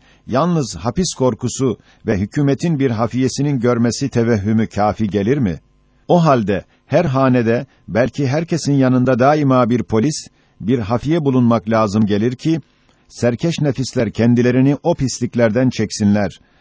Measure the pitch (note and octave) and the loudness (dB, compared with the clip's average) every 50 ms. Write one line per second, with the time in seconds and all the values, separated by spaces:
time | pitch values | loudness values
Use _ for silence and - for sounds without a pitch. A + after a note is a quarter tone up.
0 | _ _ _ _ _ - G#2 C3 D#3+ F3+ E3+ D#3+ B2+ G#2+ - E2 F2+ A#2+ - F#3 | _ _ _ _ _ -4 -2 -2 0 0 0 -2 -2 -4 -8 -6 -6 -4 -2 -2
1 | F#3 - - - C3 B2+ A2 - - A2+ - - C3+ B2 G2+ - _ _ _ _ | -4 -4 -2 0 0 0 0 -2 -6 -8 -4 -2 -2 -2 -2 -4 _ _ _ _
2 | - G#2 G#2+ F2 G#2 G2+ - D3 C#3+ C#3 C3+ - D#3+ F3 D#3+ C3+ C3+ B2+ A#2 G#2 | -4 -2 -2 -2 -2 -4 -2 0 0 0 0 0 0 -2 0 0 0 -2 0 -2
3 | A#2+ A2 - B2+ C3 B2 - - C#3 D3 C#3+ B2 G#2+ A#2+ B2 A#2 A#2+ A#2+ B2 - | -4 -4 -2 -2 -2 -2 -2 -2 -2 -2 -2 0 0 0 0 2 0 0 0 -2
4 | C#3+ C3 - A#2+ A#2 A#2 A#2 G2+ F#2+ G#2+ A2 A2+ A2 - - G2+ G#2 G#2+ F#2+ - | -6 -2 -2 0 0 2 0 0 0 0 0 0 0 -2 -2 -2 0 0 0 -2
5 | A2 G2 E2 G2+ G2 A2 - - A#2+ F#2 D#2+ - - _ _ _ _ _ _ _ | -4 -2 -2 0 0 0 0 0 0 -2 -4 -6 -12 _ _ _ _ _ _ _
6 | _ - F3+ F3 E3 D#3 C3+ A#2+ G#2 F#2+ G2 F2 - _ _ _ _ _ C3 D#3+ | _ 0 2 2 4 4 2 2 2 0 -2 -2 -4 _ _ _ _ _ 0 0
7 | F3 D3 B2+ C3+ C3+ C3 B2+ B2+ A2+ A2+ A#2 B2 C#3 - _ _ _ - E2+ C3+ | 0 2 0 2 2 2 2 2 2 2 0 -2 -4 -8 _ _ _ -4 0 0
8 | C3 B2+ - - D3 B2 C3+ D#3 E3+ - F3 D3+ - C#3+ C#3+ C3+ C3 B2+ B2+ B2+ | 0 0 -2 -4 -2 -2 -2 -2 -2 -2 -4 -4 0 0 2 2 4 4 2 2
9 | B2 C3 C3 A2+ B2+ C#3 D3+ D#3 D3 C3+ C3 B2+ B2 A2 B2 A#2+ A#2+ - A2+ A2+ | 2 2 2 4 4 2 2 2 2 2 2 2 2 2 0 -2 -2 0 0 0
10 | A#2 D3+ D3+ - - - _ _ _ _ _ _ - G2+ C3 A#2+ G#2+ F#2+ A#2+ A#2 | 0 0 -2 -6 -12 -16 _ _ _ _ _ _ -2 -2 -2 -2 -2 -4 -4 -4
11 | B2+ C#3 E3 F3 D3 C#3 B2+ B2+ B2 A#2 A#2 A2+ - A2 A2+ A2 A2 G2+ F#2+ A2 | -2 -2 -2 0 0 2 2 2 4 4 2 0 0 0 0 2 2 2 2 0
12 | A2 G2 G#2 G#2 A2 B2 B2+ - - D#3+ E3 - - _ _ _ _ _ _ _ | 2 2 2 0 0 -2 -4 -2 -2 -2 -2 -2 -4 _ _ _ _ _ _ _
13 | _ _ - - A#2 A#2+ A#2+ - - - D#3+ - D3+ C#3+ A#2+ - C3 - - B2+ | _ _ -8 -2 -2 -2 -2 0 -2 -4 -2 -2 -2 -2 -2 -2 -6 -4 -4 -2
14 | A#2 G2+ - - A2+ A#2+ A#2+ A#2+ A#2+ B2 B2 C3 C3 C#3 D3 - - E3 E3+ - | -4 -2 -2 0 2 2 4 4 2 2 2 4 2 2 2 0 -2 -2 -2 -2
15 | C3+ A#2+ - - B2 - - A#2+ A#2 A2+ G#2 B2+ C3 B2+ - - G#2+ G2 - - | -2 -4 -4 -6 -8 -4 0 0 0 2 2 2 0 0 0 -2 -4 -4 -2 0
16 | G#2+ G2+ G2+ G#2 G2+ F2 - - _ _ _ _ | 0 2 2 0 -2 -4 -8 -12 _ _ _ _